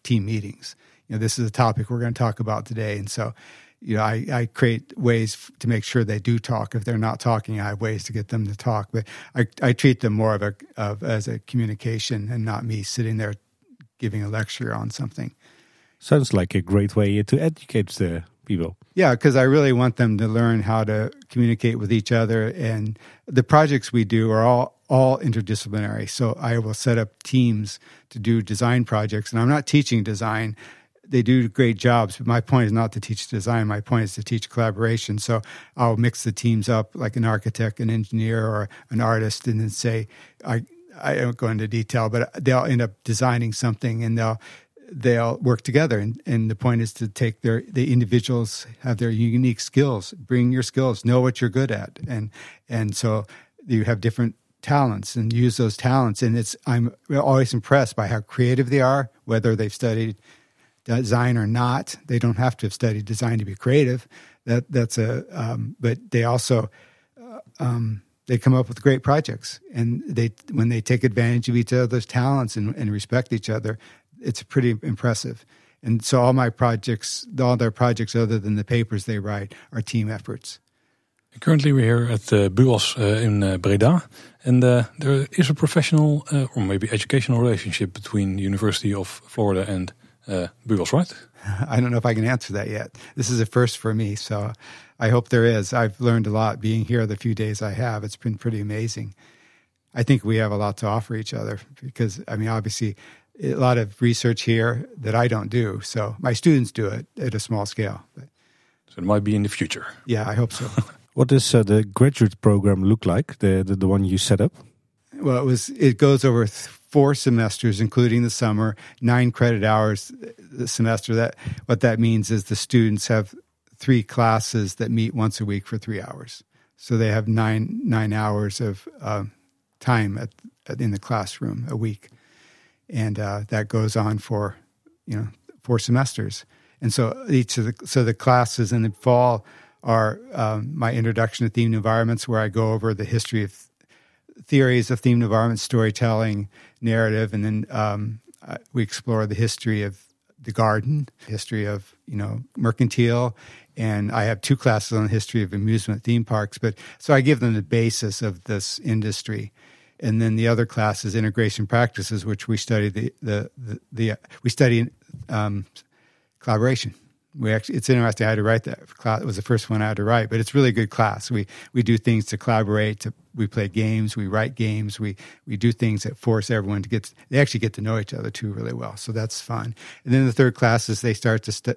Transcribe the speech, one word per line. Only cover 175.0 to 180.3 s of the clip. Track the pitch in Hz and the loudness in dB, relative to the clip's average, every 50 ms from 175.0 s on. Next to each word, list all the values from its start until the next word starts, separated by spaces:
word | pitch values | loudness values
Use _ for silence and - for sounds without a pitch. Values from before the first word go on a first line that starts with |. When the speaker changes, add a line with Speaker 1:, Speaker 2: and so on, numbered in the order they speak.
| 107 104 95 - - - - _ _ | -6 -8 -8 -10 -14 -20 -20 _ _
Speaker 1:
we | - 110 | -10 -4
do | 98 117 117 | 0 0 0
things | 113 - 120 113 107 98 - | 2 2 0 0 0 -2 -4
that | 110 - | -8 -10
force | - - 120 110 107 104 - | -4 0 0 0 0 0 0
everyone | 117 107 95 98 104 101 | -2 -2 -2 -2 -4 -4
to | 90 92 | -4 -4
get, | 123 107 - - - _ _ - | -4 -6 -6 -8 -16 _ _ -2
they | 131 139 | 0 2
actually | 143 - - 110 | 2 2 0 -2
get | 113 107 - | -4 -4 -4
to | - | -4
know | 104 113 113 110 | -4 -4 -2 -4
each | 101 - - | -4 -6 -8
other | - - 110 | -8 -8 -8
too | - - 113 104 | -8 -6 -6 -6
really | 101 107 117 117 120 | -6 -6 -6 -8 -8
well. | 120 120 107 104 | -8 -10 -10 -12
So | 107 - - 107 | -12 -10 -8 -6
that's | 113 110 110 - - | -6 -6 -6 -8 -10
fun. | - - 117 113 110 117 110 - - - - - - | -10 -8 -8 -8 -8 -8 -12 -14 -16 -20 -20 -12 -2
And | 127 123 | 2 2
then | 135 131 | 4 4
the | 127 | 4